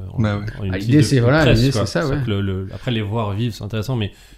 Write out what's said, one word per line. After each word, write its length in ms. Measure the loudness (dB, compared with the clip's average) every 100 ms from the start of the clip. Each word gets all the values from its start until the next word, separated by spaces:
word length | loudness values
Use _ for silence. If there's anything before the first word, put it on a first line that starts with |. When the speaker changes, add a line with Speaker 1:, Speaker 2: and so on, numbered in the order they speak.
| -6
Speaker 1:
en, 80 | -2
Speaker 2:
Bah 180 | 0 0
ouais. 60 | -6 -6
Speaker 1:
en 60 |
une 60 | -4
Speaker 3:
Ah, 20 | -4
Speaker 1:
petite 100 | 2
Speaker 3:
l'idée, 80 | 4
Speaker 1:
de, 40 |
Speaker 3:
c'est, 140 | 4 4
Speaker 1:
de 40 |
Speaker 3:
voilà, 220 | 4 4
Speaker 1:
presse, 160 | 4 4
Speaker 3:
l'idée, 120 | 4
Speaker 1:
quoi. 140 | 2 0
Speaker 3:
c'est 60 |
ça, 80 | -2
Speaker 1:
C'est-à-dire 160 | -2 -2
Speaker 3:
ouais. 40 |
Speaker 1:
que 60 | -2
le, 340 | -2 -2 -4
le, 40 | -6
après, 160 | -8 -4
les 120 | -4
voir 300 | -2 -4 -4
vivre, 200 | -2 -4
c'est 100 | -6
intéressant, 320 | -6 -6 -4 -2
mais 160 | -4 -6 -20